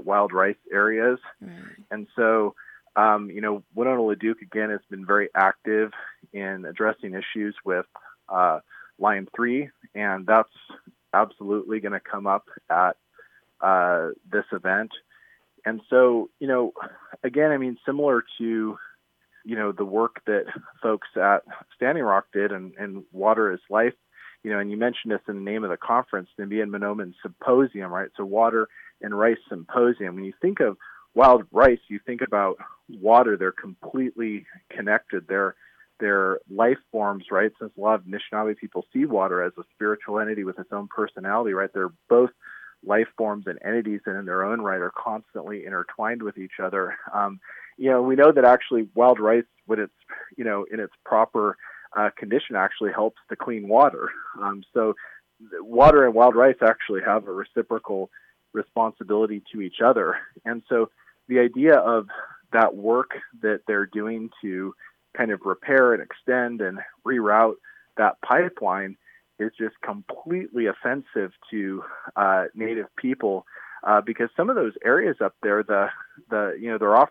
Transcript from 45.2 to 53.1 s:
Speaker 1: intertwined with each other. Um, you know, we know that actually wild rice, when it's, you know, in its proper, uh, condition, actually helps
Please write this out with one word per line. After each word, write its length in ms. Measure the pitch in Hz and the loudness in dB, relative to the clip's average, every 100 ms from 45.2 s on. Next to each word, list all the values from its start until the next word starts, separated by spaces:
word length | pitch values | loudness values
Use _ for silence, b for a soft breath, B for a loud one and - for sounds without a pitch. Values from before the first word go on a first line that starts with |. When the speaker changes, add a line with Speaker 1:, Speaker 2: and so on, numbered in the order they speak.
| - 107 82 104 - | -10 -14 -12 -12 -8
Speaker 1:
intertwined 560 | 92 87 - 107 120 | -8 -8 -6 -6 -4
with 160 | 104 98 | -8 -10
each 220 | 92 - | -14 -8
other. 340 | 92 95 90 - B | -6 -4 -4 -8 B
Um, 260 | 104 101 98 B B B B | -4 -4 -6 B B B B
you 120 | 131 | 2
know, 120 | 123 | 2
we 140 | 131 131 | 4 6
know 180 | 151 | 8
that 100 | 143 | 10
actually 460 | 123 123 - 120 107 | 8 8 4 -2 -2
wild 280 | 113 123 113 | 4 6 6
rice, 240 | 107 117 - _ - | 4 2 0 _ -4
when 140 | 110 | -4
it's, 140 | 101 _ - B B - | -4 _ -18 B B -8
you 80 | |
know, 220 | 113 101 - | -4 -4 -6
in 120 | 110 | -8
its 100 | 98 _ - | -10 _ 0
proper, 500 | 110 113 110 104 - B B B 101 | 2 2 2 -2 -4 B B B -2
uh, 140 | 104 - | -2 -2
condition, 400 | 104 131 - 104 | -4 -4 -2 -2
actually 340 | 98 - 104 | -2 -2 -4
helps 300 | 98 110 | 0 -2